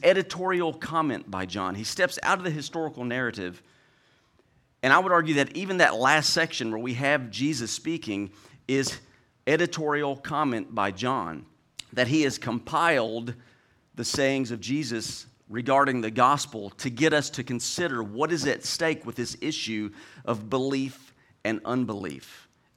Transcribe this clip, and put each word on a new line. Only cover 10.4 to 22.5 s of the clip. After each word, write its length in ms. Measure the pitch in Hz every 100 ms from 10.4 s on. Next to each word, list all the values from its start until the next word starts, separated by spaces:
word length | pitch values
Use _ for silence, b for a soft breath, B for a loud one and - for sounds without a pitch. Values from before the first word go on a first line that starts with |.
| 147 117 -
by 160 | 110 98
John, 560 | 92 123 131 85 76 - _ _ - -
that 160 | - 123
he 140 | 156
has 140 | 139 -
compiled 960 | 120 113 - 156 170 143 113 113 117 123 b b b b b
the 100 | -
sayings 460 | 120 - 135 135 120
of 100 | 113
Jesus 640 | 107 143 131 117 - - - _ -
regarding 520 | 110 120 135 139 127
the 100 | 110
gospel 600 | 110 127 143 - 110 101
to 200 | - 131
get 220 | 117 156
us 180 | 151 143
to 140 | -
consider 580 | 117 120 - - 175 123
what 300 | 104 110 156
is 120 | 165
at 200 | 139 -
stake 420 | - - 165 156 117
with 80 |
this 220 | 117 117 -
issue 520 | 147 151 - 110 104 B B B
of 260 | B 113 107
belief 640 | 131 135 135 135 - - _ b b
and 160 | 107 110
unbelief 800 | - 127 113 101 90 67 - - -